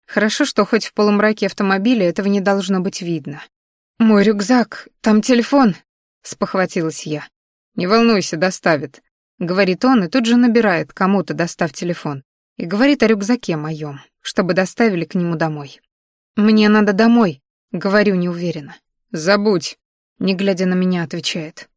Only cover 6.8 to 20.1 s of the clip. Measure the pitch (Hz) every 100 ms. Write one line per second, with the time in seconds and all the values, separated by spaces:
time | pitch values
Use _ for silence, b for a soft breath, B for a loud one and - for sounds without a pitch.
6.8 | 160 151 156 147 - _ _ _ _ -
7.8 | 180 220 233 208 - 165 185 - 180 151
8.8 | 151 - _ _ _ _ 170 185 185 180
9.8 | 254 247 175 262 226 240 247 226 214 170
10.8 | 151 - 190 196 160 151 170 - 170 -
11.8 | 175 170 156 139 - _ _ - 170 202
12.8 | 277 285 220 214 202 247 - 160 151 156
13.8 | 151 143 - _ - - 180 180 185 -
14.8 | 226 180 156 185 170 160 160 151 143 -
15.8 | _ _ _ _ _ - 214 214 208 214
16.8 | 208 196 226 233 202 139 _ _ _ 175
17.8 | 196 208 202 185 175 175 175 160 139 -
18.8 | _ _ _ 165 156 202 208 185 - -
19.8 | _ _ _